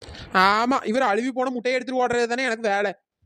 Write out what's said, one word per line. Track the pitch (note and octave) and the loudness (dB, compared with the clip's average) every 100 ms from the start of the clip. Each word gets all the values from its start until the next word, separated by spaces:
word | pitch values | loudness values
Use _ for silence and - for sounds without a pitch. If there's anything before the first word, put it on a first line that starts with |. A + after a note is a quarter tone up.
| - - - | -20 -18 -2
ஆமா, | F#3+ F#3+ G#3 A#3+ C4+ | 4 4 4 2 0
இவர் | G#3+ A#3 | 0 0
அழுவி | B3 G#3 B3+ | 2 2 0
போன | B3 B3+ | -2 -2
முட்டையை | B3 B3 B3+ | -2 -2 -2
எடுத்துட்டு | B3 B3+ | -2 0
ஓடுறது | B3 A#3+ A#3 | 0 2 0
தானே | A#3+ | -2
எனக்கு | C4 A3+ A3 | -2 -2 0
வேலை. | G3 G3+ F3 _ _ | 0 0 -4 _ _